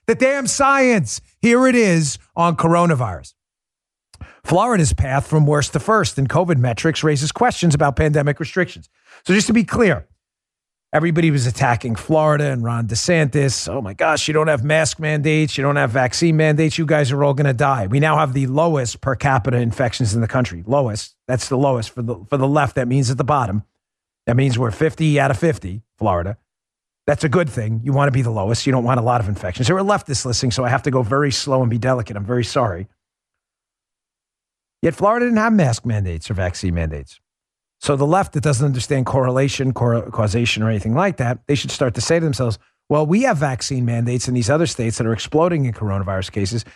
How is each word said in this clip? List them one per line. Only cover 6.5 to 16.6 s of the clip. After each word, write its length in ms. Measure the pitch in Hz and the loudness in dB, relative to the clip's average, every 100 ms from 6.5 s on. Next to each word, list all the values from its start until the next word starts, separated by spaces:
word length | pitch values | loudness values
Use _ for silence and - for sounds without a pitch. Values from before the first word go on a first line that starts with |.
| 139 | 2
metrics 440 | 123 110 160 - | 0 0 -2 0
raises 300 | 156 139 151 | 0 0 -2
questions 420 | - 240 - 170 | 0 0 2 2
about 220 | 147 143 127 | 2 2 2
pandemic 420 | 156 151 147 143 | 2 2 0 -2
restrictions. 520 | 147 185 170 - - _ _ - - | -4 -4 -4 -6 -20 _ _ -10 0
So 60 | |
just 140 | 202 196 | 2 4
to 80 | |
be 100 | 233 | 2
clear, 420 | 170 220 202 98 - _ _ _ _ _ _ _ - | 2 2 2 2 -4 _ _ _ _ _ _ _ -4
everybody 380 | 151 170 160 165 | 0 2 2 2
was 160 | 143 123 | 2 0
attacking 500 | - 135 120 123 110 | 0 0 0 -2 -6
Florida 540 | - 156 156 147 143 | 0 2 2 2 0
and 120 | 123 | -2
Ron 220 | 117 117 110 | -2 -2 -4
DeSantis. 800 | 113 - 170 143 147 139 - - | -2 0 2 2 0 0 -2 -6
"Oh 100 | 131 | -6
my 100 | 95 | -6
gosh, 360 | 104 160 151 - | -2 0 0 0
you 60 | |
don't 140 | 156 156 | 0 2
have 160 | 139 | 0
mask 340 | 143 156 156 - | 2 2 0 -2
mandates. 600 | 156 151 156 156 156 - | -4 -2 0 2 0 0
You 40 | |
don't 140 | 139 143 | 0 0
have 140 | 135 | 0
vaccine 460 | 131 127 - 170 156 | 0 0 2 2 4
mandates. 420 | 156 151 | 2 2